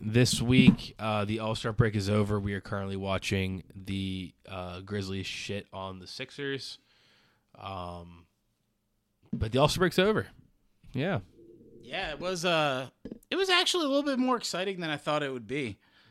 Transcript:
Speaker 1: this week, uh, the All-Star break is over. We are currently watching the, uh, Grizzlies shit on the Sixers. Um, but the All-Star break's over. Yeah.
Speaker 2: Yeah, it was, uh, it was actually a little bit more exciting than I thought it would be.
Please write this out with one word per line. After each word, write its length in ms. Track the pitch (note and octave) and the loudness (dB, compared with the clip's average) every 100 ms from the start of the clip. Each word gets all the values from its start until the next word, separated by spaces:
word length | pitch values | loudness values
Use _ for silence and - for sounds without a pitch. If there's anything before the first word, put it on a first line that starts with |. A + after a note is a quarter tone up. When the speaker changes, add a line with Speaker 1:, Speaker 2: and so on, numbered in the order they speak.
Speaker 1:
this 400 | G#2+ A2+ B2 - | 0 4 4 4
week, 540 | A#2+ C3 C3 - - - | 4 8 10 8 -2 -6
uh, 260 | A2 G#2+ G2+ | -2 0 0
the 140 | A2 | -2
All-Star 320 | A2 A2 A#2 | -2 -2 -4
break 200 | G#2+ A#2 G#2 | 0 0 2
is 140 | G2 | 2
over. 300 | G#2 G#2 G#2 | 2 2 0
We 140 | G2+ | -2
are 80 | G2+ | -6
currently 340 | - G2+ G2 G2 | -6 -8 -6 -6
watching 680 | F#2+ F#2+ - G2 F#2 F#2+ - G2 | -2 -2 0 0 0 -4 -10 -16
the, 580 | F#2+ G2 F#2+ F#2+ F2+ _ - | -6 -4 -4 -6 -10 _ -14
uh, 320 | F#2+ F2+ F2+ | -10 -10 -12
Grizzlies 440 | F#2+ G#2 F#2+ G2 F#2+ | -8 -6 -4 -6 -6
shit 400 | - - G2+ - | -8 -8 -8 -8
on 260 | G2 F#2+ F#2 | -10 -10 -10
the 80 | F2+ | -14
Sixers. 680 | - C3 - C#3+ C3+ B2+ - _ _ _ _ _ _ _ G2 | -12 -12 -8 -6 -6 -8 -16 _ _ _ _ _ _ _ -16
Um, 680 | G2 F#2+ F2+ F2 F2 E2+ E2+ _ _ _ _ _ _ _ _ _ _ | -10 -8 -8 -10 -14 -20 _ _ _ _ _ _ _ _ _ _ _
but 180 | - A2 | -4 0
the 80 | B2 | 4
All-Star 200 | D3 - | 4 4
break's 180 | F#3 - | 2 4
over. 280 | F#3+ G#3+ - - _ _ _ _ - | 4 2 -2 -12 _ _ _ _ -10
Yeah. 260 | B2+ E3 D3 - - - - - - | -4 -2 -2 -6 -20 -20 -20 -20 -20
Speaker 2:
Yeah, 300 | A2 D#3+ F3+ | -8 -6 -6
it 80 | C#3+ | -6
was, 260 | F3 F#3 F3 | -4 0 2
uh, 440 | E3 D3 C3 B2+ _ - - _ | 4 4 0 -4 _ -14 -14 _
it 60 | E4 | 0
was 140 | F#4+ | 4
actually 360 | F4+ F4+ F4+ D4 | 4 4 2 2
a 20 | |
little 140 | C#4 | 2
bit 160 | D4 B3+ | 2 0
more 180 | B3+ A#3+ | 2 0
exciting 420 | - E3+ F#3+ F#3 | -2 -4 -4 -4
than 100 | E3 | -4
I 80 | D3 | -4
thought 260 | - D3+ | 0 0
it 80 | C#3+ | 0
would 140 | B2+ G#2+ | -6 -6
be. 300 | C#3 B2 F#2+ _ _ _ | -4 -4 -6 _ _ _